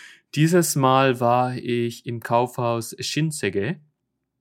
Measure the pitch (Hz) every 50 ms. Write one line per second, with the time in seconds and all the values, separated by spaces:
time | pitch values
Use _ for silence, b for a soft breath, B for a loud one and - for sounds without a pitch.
0 | B B B B B _ - 143 151 160 175 180 170 156 - 147 135 131 131 135
1 | 135 135 127 120 123 120 120 123 127 127 127 123 - - 120 120 117 120 120 -
2 | - - 117 117 - - 120 117 123 123 - - 123 120 117 117 113 - - -
3 | - - - 143 151 160 147 - - 101 92 98 98 120 185 - _ _ _ _
4 | _ _ _ _ _ _ _ _